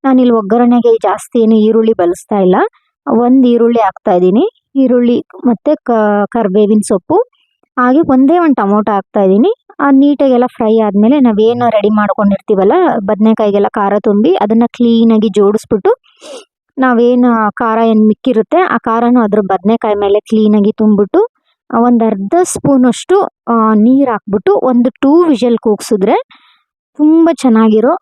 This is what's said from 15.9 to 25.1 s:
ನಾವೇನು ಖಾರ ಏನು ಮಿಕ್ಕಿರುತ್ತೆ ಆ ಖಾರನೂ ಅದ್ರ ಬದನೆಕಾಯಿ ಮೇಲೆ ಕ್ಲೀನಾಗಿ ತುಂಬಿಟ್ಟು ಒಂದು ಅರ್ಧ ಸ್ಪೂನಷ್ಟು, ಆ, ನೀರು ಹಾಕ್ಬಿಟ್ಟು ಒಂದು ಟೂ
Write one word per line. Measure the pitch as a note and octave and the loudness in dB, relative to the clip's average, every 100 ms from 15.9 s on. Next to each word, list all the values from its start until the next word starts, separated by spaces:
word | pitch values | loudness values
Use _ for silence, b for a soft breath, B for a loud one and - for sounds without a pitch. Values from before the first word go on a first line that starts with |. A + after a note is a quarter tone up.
| B4 B B B B B _ _ - | -4 B B B B B _ _ -4
ನಾವೇನು | C4 A#3 A#3+ B3 B3 A3+ G#3+ - | -2 0 0 2 0 0 -2 -4
ಖಾರ | A#3 A3 | -4 0
ಏನು | A3+ A3 G#3+ | 0 2 0
ಮಿಕ್ಕಿರುತ್ತೆ | G#3 - A3 G#3+ E4 | 0 -2 -2 -2 -2
ಆ | F#4 A#3 | -2 -4
ಖಾರನೂ | - A3+ A#3+ B3 | -4 -2 0 0
ಅದ್ರ | G#3+ G3+ | 0 -2
ಬದನೆಕಾಯಿ | G3 F#3+ F#3+ A#3 A3+ G3+ | -2 -2 -2 -2 -2 -2
ಮೇಲೆ | G3+ G3+ | 0 -2
ಕ್ಲೀನಾಗಿ | - A3 G#3+ G#3 G3+ - | 0 0 2 2 0 0
ತುಂಬಿಟ್ಟು | G#3+ G3+ G3+ F4 A4+ _ _ _ _ A#3 | 0 0 0 -2 -4 _ _ _ _ -2
ಒಂದು | A#3+ A#3+ A3+ | 0 0 0
ಅರ್ಧ | G#3+ G3 E4+ | -4 -4 -2
ಸ್ಪೂನಷ್ಟು, | F#4 - C#4+ C4+ B3+ - - F#4+ - _ - | -2 -4 -2 2 0 -2 -2 -2 -2 _ -4
ಆ, | A#3 A3 | -2 0
ನೀರು | G#3+ A3 C4+ C4+ | 2 2 2 0
ಹಾಕ್ಬಿಟ್ಟು | A3 - G3 - G4+ | -4 -4 -4 0 0
ಒಂದು | B3+ B3 B3 - | 0 0 -2 -2
ಟೂ | C4+ | 0